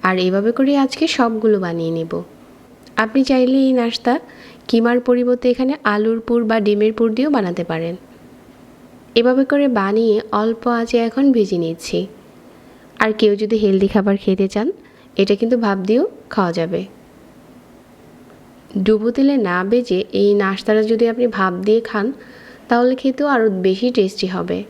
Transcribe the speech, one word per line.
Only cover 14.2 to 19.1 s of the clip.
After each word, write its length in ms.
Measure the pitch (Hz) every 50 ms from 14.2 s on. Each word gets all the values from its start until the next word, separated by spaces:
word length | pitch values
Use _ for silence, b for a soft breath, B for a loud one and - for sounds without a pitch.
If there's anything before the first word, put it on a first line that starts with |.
| -
খেতে 240 | - 190 185 196 190
চান, 200 | - 208 220 311 403 - B B B B B B B
এটা 180 | - 196 196 208 202
কিন্তু 160 | 233 226 247 240 226
ভাপ 140 | 208 196 190 185 190
দিয়েও 160 | 214 247 330 466 - - - -
খাওয়া 220 | - - 190 175 170
যাবে। 280 | 175 165 165 190 175 190 - - - - - - - - - - - - - - - - - - - - - - - - - - - - - - - - - - - - - - 202 190
ডুবো 240 | 208 220 214 214 233